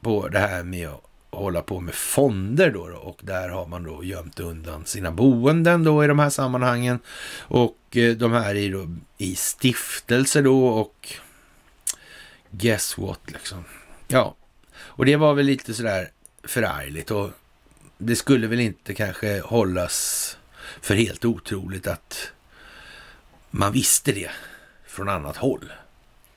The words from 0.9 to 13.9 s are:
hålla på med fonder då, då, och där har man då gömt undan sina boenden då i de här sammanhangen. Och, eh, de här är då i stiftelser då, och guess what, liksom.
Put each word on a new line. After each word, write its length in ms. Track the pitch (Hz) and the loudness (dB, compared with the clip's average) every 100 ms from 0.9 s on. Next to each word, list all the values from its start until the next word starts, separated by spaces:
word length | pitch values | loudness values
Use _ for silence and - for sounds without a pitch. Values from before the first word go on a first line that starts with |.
| 69 _ _ _ | -12 _ _ _
hålla 320 | - 98 85 | -8 -4 -4
på 180 | - 92 | -4 -6
med 160 | 87 - | -6 -6
fonder 760 | - - 139 98 95 139 180 | -4 2 2 2 0 2 2
då, 180 | 104 85 | 2 -8
då, 60 | 87 | -12
och 240 | - 85 | -14 -14
där 280 | 87 92 90 | -8 -6 -6
har 180 | 90 85 | -6 -8
man 160 | 87 | -8
då 200 | 82 78 | -10 -10
gömt 360 | 90 95 82 - | -10 -10 -12 -10
undan 460 | 87 80 82 78 80 | -10 -10 -12 -12 -10
sina 260 | 101 87 | -6 -4
boenden 720 | 82 131 120 127 160 165 175 | 2 4 6 4 4 4 4
då 200 | 160 151 | 4 4
i 40 | 147 | 6
de 120 | 147 | 4
här 100 | 147 | 4
sammanhangen. 680 | 139 131 127 127 120 123 123 - - - - | 2 -2 0 0 2 0 -2 -4 -16 -14 -14
Och, 580 | - - 117 - _ 120 | 0 2 2 0 _ 2
eh, 180 | 117 117 | 4 4
de 160 | 117 | 2
här 240 | 117 104 101 | 2 2 0
är 160 | 101 | -2
då 160 | 95 82 85 - - | -2 -6 -12 -14 -8
i 180 | 98 92 | -6 -4
stiftelser 1040 | - - - 120 - - - 120 135 151 | -4 0 2 2 -4 -8 0 2 4 4
då, 260 | 135 131 127 | 6 6 6
och 460 | 110 107 _ - - - _ _ _ _ _ - - - - - - _ | 4 -2 _ -18 -18 -20 _ _ _ _ _ -10 -10 -14 -20 -20 -20 _
guess 460 | 101 113 107 - - | -2 0 0 -2 -6
what, 220 | 98 - - | -6 -8 -12
liksom. 380 | - - 95 85 - - | -14 -12 -14 -16 -20 -20